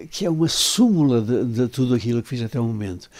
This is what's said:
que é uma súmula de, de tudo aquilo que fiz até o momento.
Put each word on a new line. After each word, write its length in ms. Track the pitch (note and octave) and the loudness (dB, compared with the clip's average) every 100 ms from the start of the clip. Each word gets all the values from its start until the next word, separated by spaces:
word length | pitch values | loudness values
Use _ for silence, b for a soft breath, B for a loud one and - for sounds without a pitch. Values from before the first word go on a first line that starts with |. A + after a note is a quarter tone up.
| D#3+ | -14
que 140 | - F3 | -6 -2
é 40 | |
uma 180 | D#3+ E3 | 0 0
súmula 720 | - - - A#3+ F3 C#3+ A#2 | 0 0 4 4 4 4 2
de, 240 | G#2+ A#2 | 2 0
de 240 | A#2+ A2+ A#2+ | 0 0 -2
tudo 260 | C3 B2 | 0 0
aquilo 280 | A#2+ A#2+ A#2+ | 0 0 -4
que 60 | - | -4
fiz 140 | B2 | -6
até 160 | A2+ B2 | -4 -4
o 60 | |
momento. 440 | A#2 G#2+ G2 F2+ - | -4 -4 -6 -8 -14